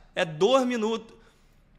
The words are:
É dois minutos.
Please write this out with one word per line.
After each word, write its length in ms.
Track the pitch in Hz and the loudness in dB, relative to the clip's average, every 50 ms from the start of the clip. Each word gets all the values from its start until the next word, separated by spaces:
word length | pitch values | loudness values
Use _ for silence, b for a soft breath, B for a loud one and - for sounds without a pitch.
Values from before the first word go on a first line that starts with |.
| - - - | -20 -10 -6
É 80 | - 180 | -4 -4
dois 420 | 165 156 151 185 220 262 269 254 | -4 -2 0 2 4 4 4 2
minutos. 500 | 247 247 233 208 220 226 214 - - - - b b b b b b b b _ _ _ | 0 -2 -2 -2 -2 -2 -4 -6 -10 -20 -20 b b b b b b b b _ _ _